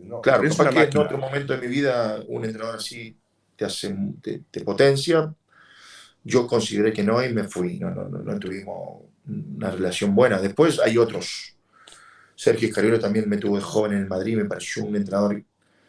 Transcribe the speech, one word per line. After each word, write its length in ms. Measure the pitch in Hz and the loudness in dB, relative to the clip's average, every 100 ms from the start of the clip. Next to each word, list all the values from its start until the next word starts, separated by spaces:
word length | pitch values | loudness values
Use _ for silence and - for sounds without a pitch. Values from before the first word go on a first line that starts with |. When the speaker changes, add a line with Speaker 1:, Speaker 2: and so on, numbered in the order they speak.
| 92 | -14
Speaker 1:
no, 160 | 117 | -2
Speaker 2:
Claro, 220 | 135 127 | 4 4
Speaker 1:
eres 140 | 143 156 | 4 4
Speaker 2:
capaz 120 | 147 | 6
Speaker 1:
una 0 | |
Speaker 2:
que 140 | 156 | 6
en 140 | 147 151 | 6 4
Speaker 1:
máquina. 0 | |
Speaker 2:
otro 200 | 147 135 | 2 0
momento 360 | 135 143 139 | -4 -4 -2
de 60 | 131 | -4
mi 80 | 123 | -2
vida 520 | 127 143 123 113 107 107 | 0 2 2 0 -4 -6
un 180 | 123 110 | -6 -6
entrenador 300 | 110 113 110 | -6 -8 -8
así 400 | 107 117 113 - _ _ _ - | -10 -12 -16 -18 _ _ _ -8
te 100 | 101 | -6
hace, 300 | - 101 98 101 - | -4 -6 -4 -6 -6
te, 180 | - - - | -10 -10 -10
te 100 | - | -8
potencia. 720 | - 101 139 139 135 165 156 156 _ _ - - - - - _ | -6 0 2 2 0 0 -2 -8 _ _ -20 -20 -20 -20 -20 _
Yo 240 | - 123 120 | -2 0 2
consideré 460 | 120 - 104 107 | 0 0 0 0
que 100 | 107 | 2
no 200 | 101 117 127 | 0 0 0
y 80 | |
me 120 | 110 101 | -2 -4
fui, 340 | 98 90 87 | -4 -4 -4
no, 120 | 90 | -6
no, 180 | 92 95 | -6 -8
no, 100 | 92 | -8
no 200 | 104 101 | -8 -8
tuvimos 640 | 95 95 101 92 92 - - _ - | -8 -10 -10 -12 -14 -16 -20 _ -12
una 440 | 104 - - 98 | -10 -10 -6 -4
relación 440 | 90 92 87 104 101 | -2 -2 0 2 6
buena. 240 | 123 98 | 6 4
Después 380 | 98 101 160 147 | 2 4 4 4
hay 180 | 113 113 | 4 6
otros. 580 | 113 98 - - - - _ _ - - - - _ - | 4 2 -6 -10 -14 -20 _ _ -20 -20 -20 -20 _ -2
Sergio 340 | - 110 113 | 2 2 2
Escariolo 300 | - 104 113 | 2 2 2
también 300 | 101 107 104 | 2 0 0
me 80 | 101 | 0
tuvo 200 | 104 101 | 0 -2
de 60 | |
joven 300 | 95 110 107 | 0 0 0
en 60 | 101 | 0
el 80 | 95 | -2
Madrid, 300 | 92 98 113 | -4 -2 -2
me 80 | 101 | -2
pareció 400 | 90 - - 107 | -4 -6 -6 -4
un 100 | 104 | -2
entrenador 480 | 101 98 104 104 - _ _ _ | 0 2 2 0 -8 _ _ _